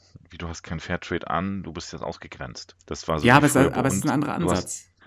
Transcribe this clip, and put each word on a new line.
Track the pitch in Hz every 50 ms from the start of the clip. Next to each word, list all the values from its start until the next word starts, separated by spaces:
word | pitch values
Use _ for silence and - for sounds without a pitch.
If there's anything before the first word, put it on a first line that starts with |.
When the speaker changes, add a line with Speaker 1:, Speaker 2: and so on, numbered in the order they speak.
| _ _ - - - -
Speaker 1:
Wie, | -
du | - 87 82
hast | 85 - -
kein | - 85 78
Fairtrade | - - 87 - - - 90 80 - -
an, | 69 82 92 98 98 98
du | - 85
bist | 78 85 - -
jetzt | - -
ausgegrenzt. | - 76 85 - - - - - 67 62 57 - - - - _ _
Das | - 78 - -
war | - 82 76
so | 73
Speaker 2:
Ja, | 117 127
Speaker 1:
wie |
Speaker 2:
aber | 147 147
es, | 139
Speaker 1:
früher | 135 131 135 135
bei | 131
Speaker 2:
aber | - 127 135
es | 127
ist | 131
Speaker 1:
uns. | 135 151
Speaker 2:
ein | 120
anderer | 151 143 - 85 -
Speaker 1:
Du | - 87
hast | 87
Speaker 2:
Ansatz. | 92 90 - - - - _ _ _ -